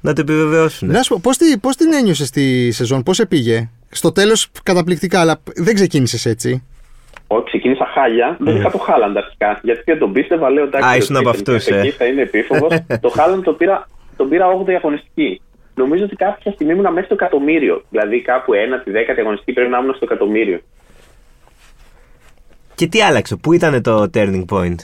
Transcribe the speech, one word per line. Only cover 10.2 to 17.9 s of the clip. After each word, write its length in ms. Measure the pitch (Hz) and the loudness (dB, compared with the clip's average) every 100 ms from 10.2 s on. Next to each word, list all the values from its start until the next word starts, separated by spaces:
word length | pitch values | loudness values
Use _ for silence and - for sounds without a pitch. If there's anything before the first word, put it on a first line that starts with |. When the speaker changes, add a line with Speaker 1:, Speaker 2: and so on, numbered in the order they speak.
| - 170 139 | 0 0 2
Speaker 3:
λέω, 140 | 139 | 2
εντάξει, 240 | 143 139 127 | 0 0 2
Speaker 1:
Α, 20 | |
Speaker 3:
ο 40 | 127 | 2
Speaker 1:
ήσουν 200 | 107 135 | 2 2
από 160 | 127 | 0
Speaker 3:
Τίσεν 240 | 113 101 120 | 0 0 0
Speaker 1:
αυτούς, 120 | 110 | 2
Speaker 3:
είναι 100 | 101 | 0
Speaker 1:
ε. 20 | |
Speaker 3:
εκεί, 100 | 127 | 0
θα 140 | 143 123 | 0 -2
είναι 160 | 139 | 0
επίφοβος. 560 | 117 107 104 147 156 165 165 | 0 -2 0 0 2 0 -2
Speaker 1:
<laughs> 120 | 113 | -2
Speaker 3:
Το 80 | 120 | -2
Χάλαντ 340 | - 160 190 | 2 2 2
το 100 | 180 | -2
πήρα, 340 | 151 175 190 - - - - | 0 0 0 -4 -20 -20 -6
τον 120 | 135 | -2
πήρα 180 | 165 185 | 2 2
όγδοη 280 | 185 190 180 | 2 0 -2
αγωνιστική. 640 | 156 147 - - 139 92 - _ - - | -2 -4 -8 -4 -4 -4 -14 _ -16 -4
Νομίζω 280 | 131 165 | 0 0
ότι 120 | 202 196 | -2 -2
κάποια 360 | 190 202 - | -4 -2 -8
στιγμή 220 | 202 151 | -4 0
ήμουνα 180 | 175 196 | 2 2
μέσα 140 | 175 190 | 0 -2
στο 80 | |
εκατομμύριο. 680 | 392 175 147 143 160 123 85 | -2 0 0 2 0 0 -2
Δηλαδή 320 | _ | _